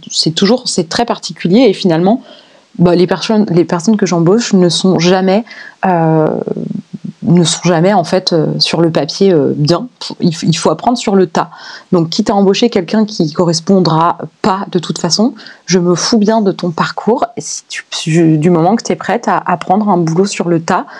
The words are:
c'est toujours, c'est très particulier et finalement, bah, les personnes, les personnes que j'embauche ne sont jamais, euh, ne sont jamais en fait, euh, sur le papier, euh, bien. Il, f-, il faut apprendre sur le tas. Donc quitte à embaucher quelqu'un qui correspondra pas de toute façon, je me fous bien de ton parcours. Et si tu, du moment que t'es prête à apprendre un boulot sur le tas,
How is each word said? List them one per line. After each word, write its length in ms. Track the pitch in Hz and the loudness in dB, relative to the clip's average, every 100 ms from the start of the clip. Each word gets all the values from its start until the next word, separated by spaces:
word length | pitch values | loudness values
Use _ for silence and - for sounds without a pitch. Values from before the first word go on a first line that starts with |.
| - | -6
c'est 220 | - 165 | -4 -4
toujours, 360 | 160 196 247 - | 0 0 0 -2
c'est 220 | - 165 | -4 -4
très 160 | - 240 | -4 -4
particulier 540 | - - 160 170 202 | -4 -10 -6 0 4
et 120 | 254 | 4
finalement, 480 | 190 190 160 180 233 - - _ _ _ - | 2 0 2 2 0 -4 -20 _ _ _ 0
bah, 160 | 175 | 2
les 120 | 175 180 | 4 2
personnes, 400 | 147 - 214 - | 0 0 0 2
les 160 | 170 | 0
personnes 320 | 160 175 165 214 | 0 0 0 0
que 80 | |
j'embauche 480 | 180 175 170 220 233 | 0 2 2 2 2
ne 160 | 196 175 | 2 2
sont 300 | 160 190 160 | 2 0 2
jamais, 440 | 175 190 185 196 233 - - - 190 | 2 2 2 0 -2 -12 -20 -6 -2
euh, 420 | 175 165 160 156 - - - - - - - - - | 0 2 2 0 -2 -4 -6 -8 -10 -12 -14 -14 -6
ne 220 | - 175 | 2 2
sont 180 | 165 - | 2 0
jamais 300 | 170 170 180 | 0 2 2
en 100 | 208 | 2
fait, 300 | 165 185 185 | 0 -2 0
euh, 140 | 170 151 151 | -2 0 -2
sur 240 | - 156 | -2 0
le 80 | 165 | 0
papier, 420 | 165 143 - 196 | 0 -4 0 2
euh, 220 | 165 131 135 | 2 2 0
bien. 320 | 147 175 247 - - - | 0 0 -4 -12 -14 -4
Il, 120 | 180 | -4
f-, 120 | 160 - | -2 -2
il 80 | |
faut 160 | 160 - | 0 0
apprendre 280 | 160 240 247 | 0 0 -2
sur 160 | - | 2
le 120 | 196 175 | 2 2
tas. 240 | - - - - - - | -2 -6 -10 -20 -20 -2
Donc 200 | 180 165 | 0 0
quitte 180 | 165 208 | -2 0
à 60 | |
embaucher 340 | 202 196 196 240 | 2 2 2 0
quelqu'un 380 | 214 170 220 214 | 0 -2 -2 0
qui 260 | - 160 | -2 -2
correspondra 840 | 151 170 165 - 196 170 160 170 165 151 _ | 0 0 0 2 2 2 2 0 -2 -10 _
pas 240 | 220 190 - | -2 -2 -4
de 80 | 180 | -4
toute 200 | 165 160 | -4 -6
façon, 340 | 170 160 233 - - - | -4 0 -2 -4 -16 -16
je 140 | - 180 | -2 0
me 160 | 175 | 2
fous 240 | 175 - 233 | 0 0 0
bien 240 | 202 226 | 2 2
de 100 | 196 | 0
ton 180 | 160 175 | -2 -4
parcours. 540 | 160 160 - - 240 - - | -4 -6 -4 -2 -2 -4 -12
Et 20 | |
si 220 | - - - | -12 -12 -12
tu, 680 | - - - - 160 165 156 | -16 -12 -8 -2 2 4 2
du 140 | 160 | 2
moment 260 | 175 170 220 | 2 2 0
que 60 | |
t'es 140 | - 175 | -2 -6
prête 320 | - 214 226 | -4 -4 -2
à 100 | 180 | -2
apprendre 500 | - 180 - 190 208 | -2 -4 0 0 2
un 80 | 175 | 0
boulot 300 | 160 165 202 | 0 0 -2
sur 220 | - 175 | -2 -2
le 120 | 165 | -2
tas, 240 | 165 185 - | 0 -2 -4